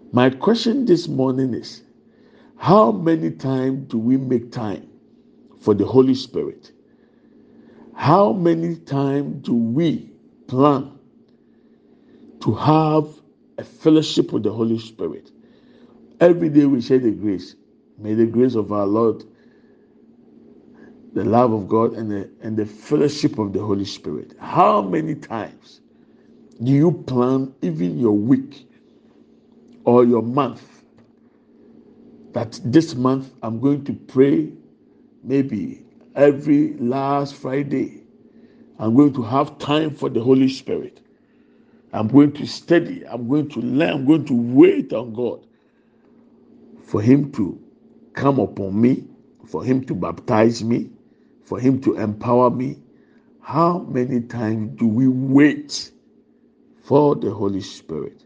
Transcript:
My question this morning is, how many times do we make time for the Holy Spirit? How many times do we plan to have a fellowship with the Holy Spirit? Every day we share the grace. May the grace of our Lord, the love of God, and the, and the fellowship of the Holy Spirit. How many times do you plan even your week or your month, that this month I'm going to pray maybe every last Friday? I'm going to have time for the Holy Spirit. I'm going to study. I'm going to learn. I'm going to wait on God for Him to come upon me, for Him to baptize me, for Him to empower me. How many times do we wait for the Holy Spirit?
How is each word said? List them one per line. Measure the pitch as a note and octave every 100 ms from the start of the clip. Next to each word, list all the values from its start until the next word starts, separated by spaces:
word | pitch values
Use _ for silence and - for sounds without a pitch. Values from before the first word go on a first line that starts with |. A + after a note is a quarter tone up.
| -
My | A#2 B2+
question | C3 F#3+ A3+ A3+ C#4 B2
this | E3+ E3+
morning | C#3 C3 C3 C3
is, | G#2 - - _ _ _ _ _ _ _ _
how | - G3+ A3+
many | G3+ E3 D#3+ E3
times | - C3+ C3 C3 C3+ C3+
do | A2+
we | A2+ C3+
make | C3 B2+ A#2
time | B2 A2 F2+ - _ _ _ _ _ _ -
for | -
the | G2+
Holy | G2+ A#2+ C3
Spirit? | B2+ - E2+ C#2+ - - _ _ _ _ _ _ _ _ - - - -
How | - C#3 F3 G#3
many | A3 E3+ E3 E3+ E3
times | - C#3 C#3 C#3 C#3+ D3 -
do |
we | A#2 A2+ B2+ E3 A#2 - - _ _ -
plan | B2+ D3 C3+ C3+ - _ _ _ _ _ _ _ _ _ _ _ - - -
to | -
have | G#2+ C#3 D#3 D#3 D#3 D3+ - _ _ _ -
a |
fellowship | - - D#3+ D#3 D3+ - -
with | B2
the | G#2
Holy | A2 A2+ A2+
Spirit? | - - E2+ - _ _ _ _ _ _ - _ - _
Every | F3 E3+ E3
day | D3
we | C#3+ C3
share | A2+ C3
the | A#2+
grace. | F2+ G#2 F#2 - - _ _ _ -
May | G#2+
the | G#2+
grace | A2+ A2+ B2+
of | A2+ G2+
our | G#2 G2
Lord, | G#2+ A#2 G#2+ - _ _ _ _ _ _ _ _ _ _ - - - - - - - -
the | -
love | G2+ A2+ B2
of | A2 F#2+
God, | A2 A#2
and | G#2+ A2
the, | G2+ - _
and | A2+ G#2+
the |
fellowship | G#2+ - - D3 D3 C#3+ C#3 A2
of | G2+
the | G2
Holy | G#2 G2+
Spirit. | G2 - - D2+ - -
How | - D3+ G3 G#3
many | G3 F3 D#3 C#3
times | - A2+ F2+ - _ - _ _ _ _ _ - - -
do | A#2+
you | C#3 E3+
plan | - - B2+ B2 C3+ C3+ -
even | F3+ D#3+ F3 D3+
your | A#2 G#2
week | G#2+ C4 - - _ _ _ _ _ _ _ _ _ _ _ -
or | - A#2+
your | A#2+ A#2
month, | A2+ C3 B2+ A2+ - _ _ _ _ _ _ _ _ _ - - - _ - - -
that | - A2+ -
this | A#2 D3+ D#3+
month | C3 B2+ C3+ C3+ _
I'm | A2+ A2+
going | C3+ C#3+
to | C#3
pray | - - C3 C#3 D#3+ D#3 - _ _ _ _ _ _
maybe | - C#3 C3+ G#2 D2+ - - _ _
every | - C#3+ D3 D3 C#3+ D3+
last | D3+ A#2+ C3+ C#3 C#3+ C#3
Friday? | - C3 C3+ C#3 C#3 - - _ _ _ - - _ - -
I'm | A2
going | A#2 D3
to | C3
have | A2+ C3+ D3 -
time | - D3+ D#3+
for | C3+ C3
the | A2+
Holy | A#2 C3 C3
Spirit. | - - E2 B1+ _ _ _ _ _ _ _ _ _ _
I'm | G2+ A2
going | C#3 D3
to | C#3+ B2
study. | - - E3+ - - -
I'm | A#2+ A#2+
going | D3 D3
to | A2+
learn. | A#2+ B2+ E3+
I'm | D#3
going | C3 D#3+ -
to |
wait | A#2+ A#2 B2+ F3 - C3+
on | B2 A#2+
God | A2 A#2+ - _ _ _ _ _ _ _ _ _ _ _ - - -
for | - G#2
Him | A2 C#3+ C#3+
to | - F#2 - - _ _ _ _
come | - C3 C3
upon | G2 - G2 G2
me, | A#2+ C3+ - - _ _ -
for | D#2+
Him | A#2 C3 -
to |
baptize | G2+ F2 E2+ - A2 A#2 A2+
me, | A2 A#2+ - - _ _ _ _
for | _ F#2+
Him | B2+ C3
to | A#2 F2
empower | G#2+ G#2+ B2 B2 B2
me. | A#2+ C3 C#3+ _ _ _ _ _ _
How | - C#3+ E3+ F3+
many | - C3 B2+ B2+
times | A#2 A#2 A2 A2 G#2+ C#3
do | A#2
we | A2 C3
wait | B2+ C3+ C#3 D3 C#3+ - - - _ _ _ _ _ _ _ _ _
for | - C3+ D3
the | B2 A#2
Holy | G2+ G2+ F#2+
Spirit? | - - - D#2 C2 _